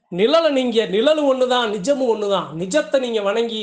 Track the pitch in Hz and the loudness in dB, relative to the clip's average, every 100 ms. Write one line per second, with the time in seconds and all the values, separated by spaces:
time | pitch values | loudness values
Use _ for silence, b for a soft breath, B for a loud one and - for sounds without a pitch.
0 | _ 175 226 320 320 269 247 226 208 196 | _ 0 2 4 4 2 0 0 0 2
1 | 277 311 285 262 247 247 226 208 196 277 | 2 2 2 2 0 0 0 -2 -2 0
2 | 254 214 202 190 147 160 185 294 302 269 | 0 0 0 -2 -4 -8 -2 -2 0 -2
3 | 247 220 202 226 233 214 | -2 -2 0 -2 -2 -4